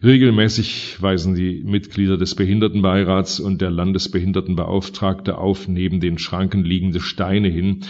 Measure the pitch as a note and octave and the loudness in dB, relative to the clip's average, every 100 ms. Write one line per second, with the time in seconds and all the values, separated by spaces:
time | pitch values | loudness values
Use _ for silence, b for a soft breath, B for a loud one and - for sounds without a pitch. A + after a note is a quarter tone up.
0 | A2+ C3 B2+ G#2+ G#2+ A2 G#2+ - - - | 6 6 6 6 2 2 -4 -6 -12 -4
1 | G2 F#2+ E2+ F2+ F#2 F2 G2+ G2+ G2 G2+ | 0 0 0 0 0 -2 -2 -2 -2 -2
2 | G2 F#2+ F#2 - F#2+ G#2 G#2+ G#2 F#2+ F#2+ | 0 2 0 0 0 2 2 2 2 2
3 | F#2 F#2+ F#2+ - G2+ F2+ F#2 F2 F2+ F#2+ | 2 0 0 -4 -4 -2 0 0 0 0
4 | - F#2+ F2+ F#2+ F2+ F2 E2+ G2 F#2+ - | -2 -2 0 -2 -2 -4 0 -2 -4 -4
5 | G2 F#2+ - - F#2 G2 - F2+ F#2 F2+ | -2 -2 -4 -2 -2 -2 -2 -2 0 0
6 | F2 E2 - F#2 F#2+ G2+ E2+ F#2 F#2 F2 | -2 -2 -4 -2 -2 0 0 0 0 -2
7 | E2+ - F#2 G2 G2+ E2 F#2+ G2 | -6 -6 -2 2 0 0 -2 -4